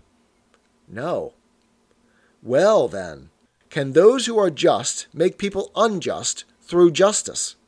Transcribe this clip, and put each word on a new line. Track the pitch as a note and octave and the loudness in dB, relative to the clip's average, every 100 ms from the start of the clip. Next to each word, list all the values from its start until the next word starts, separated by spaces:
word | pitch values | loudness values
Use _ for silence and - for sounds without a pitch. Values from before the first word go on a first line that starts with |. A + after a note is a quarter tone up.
| _ _ _ _ _ _ _ _ _ | _ _ _ _ _ _ _ _ _
No. | G2 D3+ C#3 D#2+ _ _ _ _ _ _ _ _ _ _ _ | -12 -8 -6 -8 _ _ _ _ _ _ _ _ _ _ _
Well, | A2+ C3 G3 G#3+ B2+ | -2 2 4 2 0
then, | G2+ F2+ D2 D2 _ _ _ _ | -4 -12 -14 -20 _ _ _ _
can | D#3+ C#3 | -8 0
those | C3+ G3+ C4 A#3 | 6 6 4 0
who | A3+ | 0
are | F#3+ | 0
just | C#3+ G#3 A2+ - - - | 0 0 0 -2 -8 -10
make | C#3+ F3+ F3 | -2 -2 -2
people | G3 F#3+ - | -8 -6 -8
unjust | - A3+ G3 B2 E2+ A2 - - _ | -2 -2 -2 -6 -6 -6 -8 -12 _
through | - F3 F3 | -4 4 4
justice? | D3 G3 G#3+ - - - - | 6 2 2 -6 -8 -10 -12